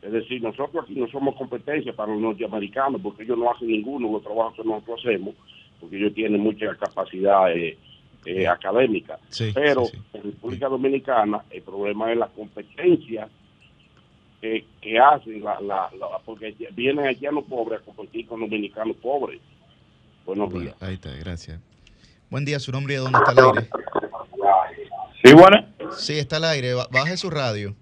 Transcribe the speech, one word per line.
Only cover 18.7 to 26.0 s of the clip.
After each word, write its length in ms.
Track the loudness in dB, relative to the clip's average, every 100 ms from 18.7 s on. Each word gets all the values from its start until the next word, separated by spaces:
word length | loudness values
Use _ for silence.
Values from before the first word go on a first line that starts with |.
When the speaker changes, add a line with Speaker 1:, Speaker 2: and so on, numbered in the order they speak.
| -8 -8 -6
Speaker 1:
pobres. 420 | -6 -4 -6 -10 _ _ _ _ _ _ _ _ -10
Buenos 240 | -6 -6
Speaker 2:
Bueno, 160 | -6 -10
Speaker 1:
días. 80 | -12
Speaker 2:
ahí 120 | -12
está, 160 | -12 -12 -14
gracias. 440 | -12 -12 -14 -18 -20 _ -20 _ _ _ _
Buen 160 | -6 -4
día, 140 | -4
su 120 | -4
nombre 220 | -6 -4
y 40 | -4
de 60 |
dónde 160 | 0 4
está 120 | 4
al 260 | 8 6 6
aire. 120 | -4 -8 -6 -6 -6 -14 -16 -4 2 2 2 -8 -14 -14 -14 6 12
Speaker 3:
Sí, 80 |
buenas. 320 | 12 12 12 4 -14 -14
Speaker 2:
Sí, 160 | -10